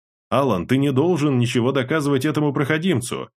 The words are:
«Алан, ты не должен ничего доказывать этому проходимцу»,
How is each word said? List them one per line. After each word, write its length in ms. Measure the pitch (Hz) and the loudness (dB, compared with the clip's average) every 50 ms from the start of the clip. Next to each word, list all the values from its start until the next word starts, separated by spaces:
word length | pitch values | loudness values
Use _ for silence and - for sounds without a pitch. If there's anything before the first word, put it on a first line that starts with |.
| _ _ _ _ _ - | _ _ _ _ _ -2
«Алан, 360 | - 123 143 131 104 90 82 | 0 0 2 2 0 0 0
ты 120 | - 127 135 | 0 0 2
не 140 | 139 143 135 | 2 2 2
должен 460 | 127 156 175 185 147 147 151 135 123 | 2 2 2 2 2 0 0 2 2
ничего 340 | 120 120 - 123 113 131 127 | 0 0 0 0 0 0 0
доказывать 520 | 135 127 123 156 160 143 143 143 131 135 | 0 -2 0 -2 -2 0 0 0 0 0
этому 280 | 156 147 151 151 147 131 | 0 0 0 0 0 0
проходимцу», 800 | 147 147 123 156 160 165 190 165 113 - - - 65 65 - _ | 0 0 0 0 0 0 0 0 0 -2 -4 -8 -10 -10 -12 _